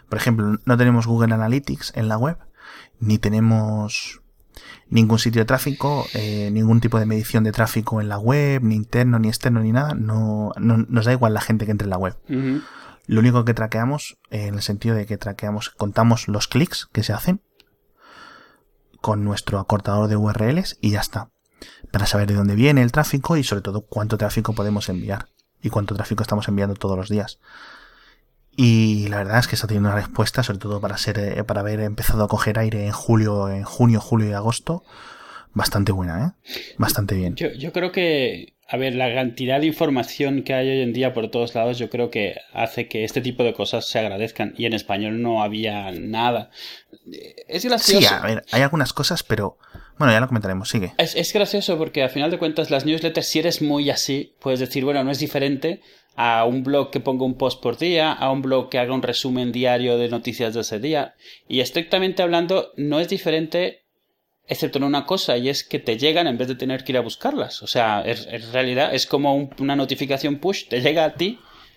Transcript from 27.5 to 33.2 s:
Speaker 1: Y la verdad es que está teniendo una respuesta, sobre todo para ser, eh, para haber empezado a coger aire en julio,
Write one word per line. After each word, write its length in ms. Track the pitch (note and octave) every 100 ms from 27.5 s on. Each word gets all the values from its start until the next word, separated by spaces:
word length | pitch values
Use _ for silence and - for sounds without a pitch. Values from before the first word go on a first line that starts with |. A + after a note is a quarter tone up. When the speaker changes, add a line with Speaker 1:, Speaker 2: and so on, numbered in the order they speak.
| - - - - - - _ _ _ _ -
Speaker 1:
Y 520 | A#2+ A2+ A2 G#2 G#2
la 100 | G#2
verdad 220 | G2 A2+
es 80 | B2
que 80 | A2+
está 100 | G#2
teniendo 240 | G#2 G#2
una 80 | G#2
respuesta, 440 | G2 - G#2+ -
sobre 180 | B2 F#2+
todo 200 | G#2 G#2
para 160 | G2+ G2
ser, 220 | - G#2
eh, 260 | G2+ -
para 160 | G#2+ G2+
haber 200 | G2+ G#2+
empezado 440 | G#2+ G#2+ - A2
a 40 | G#2
coger 300 | G#2+ G#2+ A2
aire 280 | A2 G#2+ G#2
en 60 |
julio, 580 | G#2+ - A2